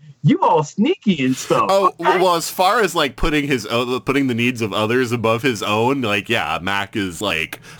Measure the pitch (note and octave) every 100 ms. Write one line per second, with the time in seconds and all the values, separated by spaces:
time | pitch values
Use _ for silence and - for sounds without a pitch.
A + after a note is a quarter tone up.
0 | - - A#3+ D4+ B4 E3 D3+ - A#3+ G4
1 | A3+ D#3+ C3 C3 - D#3+ G3+ G3 F#3+ -
2 | E3+ F3+ F3+ E3+ - - F#3 A#3+ F#3+ E3
3 | C#3+ - E3+ D3+ C#3+ C3 G2+ A#2 B2 B2+
4 | - C3+ C3+ A2+ A#2+ B2 A2 G2 G#2+ B2+
5 | B2 A#2+ A2 A2+ C3+ G#2+ G2+ G#2+ A#2 C#3
6 | A#2 G2+ G2+ A2+ D2+ E2 F2+ G2 G2 A#2
7 | F#2+ E2 G2+ E2 E2 - - -